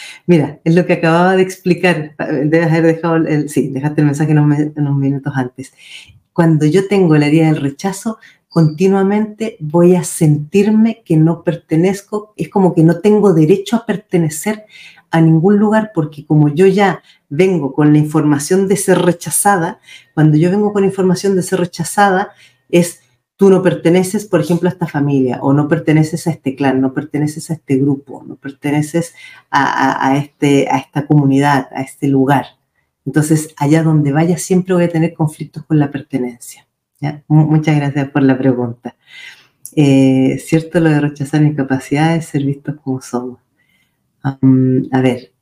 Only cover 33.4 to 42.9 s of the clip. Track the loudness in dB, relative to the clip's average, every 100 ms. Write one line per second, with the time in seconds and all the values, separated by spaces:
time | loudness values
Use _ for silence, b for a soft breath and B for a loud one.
33.4 | -2 -6 0 2 2 2 0 0 0 -2
34.4 | 0 -2 0 0 0 0 -4 -2 -6 -4
35.4 | -14 -16 -2 0 0 -4 -8 -8 -8 -10
36.4 | -20 -20 _ _ _ _ -10 -10 0 2
37.4 | 4 0 0 0 -2 -4 -4 0 2 2
38.4 | 0 -2 -4 -8 -16 -18 B B B B
39.4 | B _ -8 0 2 4 4 2 0 -2
40.4 | -2 -2 -2 0 2 2 -2 -4 -4 2
41.4 | 2 0 -4 -4 -4 -2 0 -2 -4 -4
42.4 | -4 -6 -10 -12 -8